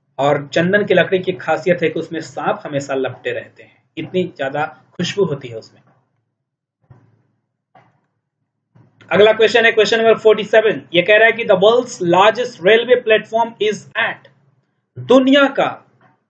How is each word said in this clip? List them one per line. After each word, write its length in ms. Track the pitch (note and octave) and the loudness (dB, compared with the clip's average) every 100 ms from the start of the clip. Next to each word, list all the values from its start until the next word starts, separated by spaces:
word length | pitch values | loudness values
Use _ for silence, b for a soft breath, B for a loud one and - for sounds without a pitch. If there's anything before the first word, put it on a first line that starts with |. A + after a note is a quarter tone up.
| _ - | _ -4
और 280 | C#3+ C#3+ - | -2 -2 -2
चंदन 360 | E3+ E3+ G#3 - | -4 0 0 2
की 80 | |
लकड़ी 260 | F3+ E3 F#3 | 0 0 -2
की 140 | F#3 | -4
खासियत 500 | F3+ - D#3 F#3 E3+ | -8 -6 -4 -2 -2
है 60 | D#3+ | -2
कि 100 | E3 | -4
उसमें 200 | D#3+ D#3+ | -8 -12
सांप 400 | - - D#3+ G#3+ E3 | -12 -8 -6 -6 -8
हमेशा 300 | C#3+ C#3 C3+ | -10 -6 -6
लपटे 360 | B2+ A#2 B2+ | -6 -8 -10
रहते 320 | - G2 - | -10 -12 -20
हैं, 200 | - _ _ - | -20 _ _ -14
इतनी 260 | D3 F#3 E3+ - | -8 -6 -6 -6
ज्यादा 280 | C3+ C#3+ - - _ | -8 -6 -8 -10 _
खुशबू 320 | - F3 - F3 | -10 -8 -4 -4
होती 220 | C#3+ B2 | -4 -12
है 100 | A2+ | -16
उसमें। 240 | - _ _ _ _ _ _ _ _ _ _ _ _ _ _ _ _ _ _ _ _ _ _ _ _ _ _ _ _ _ _ _ _ _ - | -18 _ _ _ _ _ _ _ _ _ _ _ _ _ _ _ _ _ _ _ _ _ _ _ _ _ _ _ _ _ _ _ _ _ -2
अगला 200 | E3+ G#3+ | 4 4
question 320 | A3 A3 A#3 A3+ | 4 2 2 2
है 60 | |
question 260 | A3 G3+ A#3 | 2 0 2
number 200 | A3+ G#3+ | 2 4
फ़ोर्टी 260 | A3 G#3+ - | 4 2 2
सेवन, 360 | A3+ A3 C#3+ - | 2 2 -2 -2
ये 80 | E3 | -2
कह 160 | F3 G#3+ | 2 4
रहा 80 | A3+ | 4
है 60 | |
कि 140 | A3 G#3 | 2 0
the 120 | F#3+ | 2
world's 380 | G3+ A#3+ B3 - F3 | 4 2 -2 -6 0
largest 500 | F3 G#3 G#3+ B3 - E3+ | 2 2 0 -6 -2 2
railway 320 | A3+ A#3+ B3 G#3+ | 2 2 0 2
platform 440 | G#3+ G#3+ A3 A#3 - | 0 0 -4 -4 -4
is 180 | G#3 G3+ - G#3+ | -4 -4 -10 -6
at, 280 | A3 - _ _ _ _ _ _ _ - | -6 -8 _ _ _ _ _ _ _ -16
दुनिया 500 | B2 B3+ C4 C#4+ C#4 | 2 2 4 2 2
का 200 | C4+ D3 A#2+ _ _ _ _ _ | 0 -4 -6 _ _ _ _ _